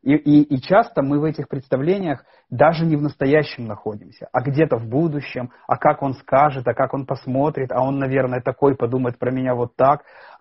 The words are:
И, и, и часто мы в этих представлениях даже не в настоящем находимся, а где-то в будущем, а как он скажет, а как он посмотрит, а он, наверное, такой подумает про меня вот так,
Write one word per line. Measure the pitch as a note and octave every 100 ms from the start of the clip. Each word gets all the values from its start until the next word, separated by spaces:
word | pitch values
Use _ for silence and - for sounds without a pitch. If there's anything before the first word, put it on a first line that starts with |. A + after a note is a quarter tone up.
И, | C3 D3
и, | D3 D3
и | D3 C3+
часто | - F#3+ A#3 -
мы | C#3 C#3+
в |
этих | D#3 D3+ C3+
представлениях | C#3+ - C3 D3+ G3 F3+ C3+ _ _ _
даже | A#2 D3+ D#3+ E3
не | D3
в |
настоящем | D3 - C3+ D3+ C#3+ - A2+
находимся, | G#2 - G#2 F#2 _ -
а | A#2+
где-то | B2 C#3 D3+ A#2
в | A2+
будущем, | B2+ E3 D3 C3+ - B2 _ -
а | A#2+
как | D3+ D3
он | C#3 B2+
скажет, | - C3+ D3 C3+ B2
а |
как | A#2 C3 C3+
он | C3
посмотрит, | C3 - B2+ D3+ D3+ C3
а | A#2+
он, | C3 C#3
наверное, | C3+ C3+ B2+ B2
такой | C3+ - C#3+ C3+
подумает | A#2+ B2+ B2 B2+
про | B2
меня | C3 C3
вот | B2 A#2+ -
так, | C3+ D3 - - - -